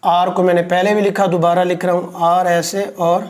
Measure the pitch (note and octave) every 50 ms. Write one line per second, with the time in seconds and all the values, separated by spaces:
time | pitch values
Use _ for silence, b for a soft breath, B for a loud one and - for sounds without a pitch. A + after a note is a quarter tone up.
0 | - F3 E3+ F3 F3+ F#3 F3+ F#3 F3+ F#3 F3 F3 E3+ F3+ F3 F3+ F#3 G#3 G#3 G#3+
1 | G3+ G3+ G3 G3+ G3 F#3 E3+ F3+ E3 E3+ E3+ F3+ F3+ F3+ F3+ E3+ F3+ F3+ F3+ F3
2 | - F3+ - F3 E3+ E3+ E3+ F3+ F3+ F3 F3 E3+ E3 - - G3 G3+ - - -
3 | F3 E3+ F3 G3 G#3+